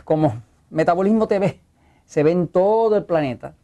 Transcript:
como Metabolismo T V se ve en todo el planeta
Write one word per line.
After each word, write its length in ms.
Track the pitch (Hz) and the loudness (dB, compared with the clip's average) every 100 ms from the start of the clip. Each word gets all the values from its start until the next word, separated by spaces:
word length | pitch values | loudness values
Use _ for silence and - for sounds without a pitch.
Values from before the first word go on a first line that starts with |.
como 380 | - 156 156 113 - _ _ | -4 0 0 -2 -16 _ _
Metabolismo 580 | 151 170 175 196 220 220 | -2 0 0 2 0 0
T 120 | 208 | 0
V 220 | 196 - _ _ _ _ | -2 -4 _ _ _ _
se 200 | _ - | _ 0
ve 80 | 147 | 2
en 160 | 175 170 | 2 0
todo 460 | 180 190 220 226 208 | 0 2 2 2 0
el 80 | 202 | -2
planeta 480 | 165 143 117 135 - | -4 -4 -8 -14 -20